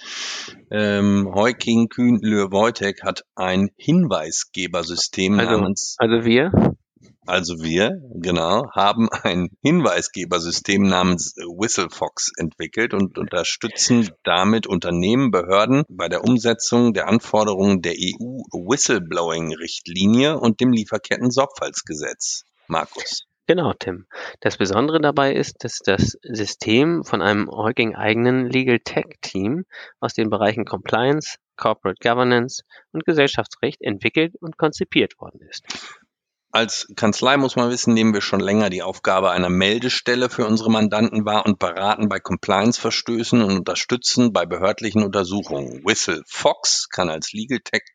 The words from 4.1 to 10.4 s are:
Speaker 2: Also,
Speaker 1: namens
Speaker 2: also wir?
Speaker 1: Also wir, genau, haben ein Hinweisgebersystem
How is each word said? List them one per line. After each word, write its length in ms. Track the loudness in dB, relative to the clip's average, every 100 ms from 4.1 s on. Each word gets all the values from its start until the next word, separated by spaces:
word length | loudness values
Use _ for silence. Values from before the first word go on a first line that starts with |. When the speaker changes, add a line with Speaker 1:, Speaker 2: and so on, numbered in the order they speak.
| 0 -4 -8 -8 -6 -6 -4 -6 -4 -6 -2 2 2
Speaker 2:
Also, 100 | 2
Speaker 1:
namens 460 | 2 0 -2 -6 -2
Speaker 2:
also 260 | 2 2
wir? 280 | 4 4 4 4 2 0 _ _ _ _
Speaker 1:
Also 380 | -2 -2 -2 -4
wir, 400 | -2 2 2 0 -10
genau, 540 | -8 -2 0 2 0 0
haben 360 | 0 2 2 0
ein 400 | 0 -2 -2 -4 -2
Hinweisgebersystem 1200 | 2 2 2 0 -2 -6 -4 -2